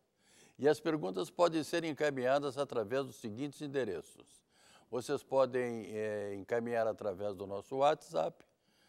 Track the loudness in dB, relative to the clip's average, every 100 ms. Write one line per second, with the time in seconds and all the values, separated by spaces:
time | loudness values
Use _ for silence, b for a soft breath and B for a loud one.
0 | _ _ b b b 2 4 4 2 0
1 | -2 -4 -4 2 4 4 0 -2 -2 0
2 | 0 2 2 2 2 -2 -2 -2 0 -2
3 | -2 -8 -10 -6 -8 -8 -4 -2 -2 -4
4 | -8 -18 -20 -20 _ b b b b -6
5 | -2 -4 2 4 4 4 0 -4 -6 -4
6 | -2 -2 -4 -6 -2 -2 0 2 2 0
7 | -4 -4 -4 -6 -6 -8 -6 2 2 2
8 | -2 -2 -2 -4 _ _ b b